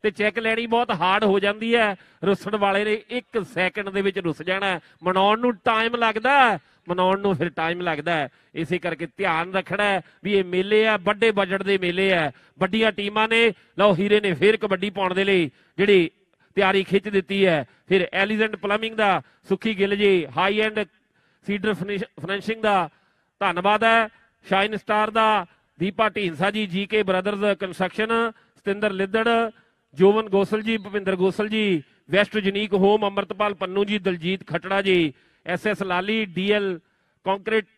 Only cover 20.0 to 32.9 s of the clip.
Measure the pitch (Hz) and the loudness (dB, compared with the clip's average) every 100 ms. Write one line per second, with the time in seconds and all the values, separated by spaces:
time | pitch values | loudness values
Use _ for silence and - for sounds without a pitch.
20 | 208 185 147 123 190 214 214 214 208 _ | 4 2 0 -2 0 0 -2 -4 -8 _
21 | _ _ _ _ - 202 208 185 190 202 | _ _ _ _ -6 -4 -2 -4 -4 -6
22 | 214 - 170 196 185 220 220 196 160 _ | -8 -12 -8 -6 -4 -2 2 2 0 _
23 | _ _ _ _ 202 175 190 208 226 226 | _ _ _ _ -2 0 0 2 4 2
24 | 220 _ _ _ - 190 208 214 - 214 | 0 _ _ _ -2 0 0 -4 -2 0
25 | 214 220 220 214 170 _ _ _ 185 202 | 2 2 2 2 -2 _ _ _ -6 0
26 | 220 202 190 151 190 208 208 175 202 214 | -2 0 -6 -2 -2 -2 -4 -4 -2 -2
27 | 196 185 185 208 208 196 190 175 185 - | 0 0 -2 -2 -2 -2 -6 -6 -6 -4
28 | 220 226 233 220 _ _ - 196 208 190 | -2 0 -2 -6 _ _ -6 -2 -2 -2
29 | 196 214 220 233 226 - _ _ _ 135 | -2 0 2 0 -2 -8 _ _ _ 4
30 | 190 214 220 196 196 220 214 226 196 202 | 4 4 2 0 0 -2 -2 -4 -4 -6
31 | 190 190 190 185 214 220 208 175 - _ | -4 0 0 0 -2 0 0 0 -4 _
32 | _ 185 208 214 196 202 208 190 196 | _ 0 2 0 -2 -2 -2 2 4